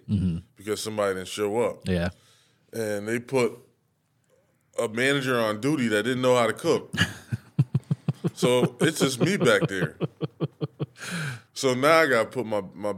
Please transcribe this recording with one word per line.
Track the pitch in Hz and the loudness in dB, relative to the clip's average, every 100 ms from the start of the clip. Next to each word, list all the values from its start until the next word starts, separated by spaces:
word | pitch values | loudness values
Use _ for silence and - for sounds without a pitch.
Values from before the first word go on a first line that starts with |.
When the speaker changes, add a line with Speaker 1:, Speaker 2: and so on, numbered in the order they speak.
| - | -2
Speaker 1:
Mm-hmm. | 101 92 85 - _ | 0 0 -2 -8 _
Speaker 2:
because | 98 101 | -6 -4
somebody | 110 107 101 92 | -4 -2 -2 -2
didn't | 92 | -6
show | - 104 113 | -4 -2 0
up. | 104 - - | -2 -2 -2
Speaker 1:
Yeah. | 90 90 - _ _ _ _ _ | -2 -2 -6 _ _ _ _ _
Speaker 2:
And | 113 107 104 104 | -6 -4 -4 -4
they | 117 | -6
put | 120 131 117 - _ _ _ _ _ _ _ _ _ _ _ - | -2 0 0 -4 _ _ _ _ _ _ _ _ _ _ _ -4
a | 113 | -4
manager | 110 135 143 131 123 | 0 0 0 0 0
on | 110 107 | 0 0
duty | 131 151 117 | -2 0 2
that | 104 | 2
didn't | 117 127 | 0 0
know | 127 123 | 2 4
how | 113 | 2
to | |
cook. | 107 170 123 - - | 0 0 0 0 -2
Speaker 1:
<laughs> | - - - - - - - - - - - - - | -2 -4 -10 -10 -8 -2 0 -2 -4 -6 -6 -6 -6
Speaker 2:
So | - 123 123 - - | -2 2 2 2 0
it's | 151 151 | 0 2
just | 139 120 | 0 2
me | 156 202 | 0 2
back | 123 101 160 | 4 4 2
there. | 95 78 - 156 - - - 165 - 147 - 131 - - 175 147 120 _ | -2 -4 -6 -10 -8 -10 -6 -8 -6 -10 -8 -10 -10 -10 -8 -8 -10 _
So | - 135 | -2 0
now | 123 143 165 | 2 4 6
I | 151 | 6
gotta | 117 107 | 4 2
put | 120 107 | -2 -2
my, | 104 92 85 | -4 -4 -8
my, | 104 | -6